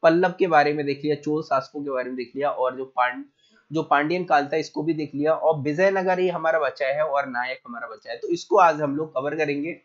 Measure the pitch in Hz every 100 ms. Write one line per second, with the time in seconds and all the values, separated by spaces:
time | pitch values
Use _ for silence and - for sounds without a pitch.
0 | 170 165 185 175 190 160 147 147 143 139
1 | 151 147 147 151 156 135 127 151 143 131
2 | 127 127 120 135 143 - 127 127 131 -
3 | 123 131 143 _ _ _ _ 151 156 143
4 | 151 175 175 151 143 160 151 - 151 156
5 | 147 139 147 156 151 156 143 147 190 196
6 | 185 185 185 175 160 160 139 - 135 143
7 | 151 139 135 123 127 131 127 117 117 107
8 | - 120 - 175 - 208 175 151 151 143
9 | 156 143 139 156 151 143 151 175